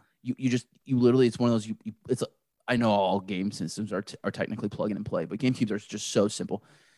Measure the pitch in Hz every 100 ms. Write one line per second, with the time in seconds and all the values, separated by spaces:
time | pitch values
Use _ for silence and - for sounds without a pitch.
0 | _ _ 123 - 127 123 - _ - 127
1 | 120 127 123 - 120 113 107 107 110 -
2 | - 131 - _ _ _ - 123 117 101
3 | 95 98 92 92 98 - 78 - 104 95
4 | - - 98 - - 107 104 - 95 101
5 | - 90 80 101 127 127 110 107 - 104
6 | - 113 104 - 107 98 - _ _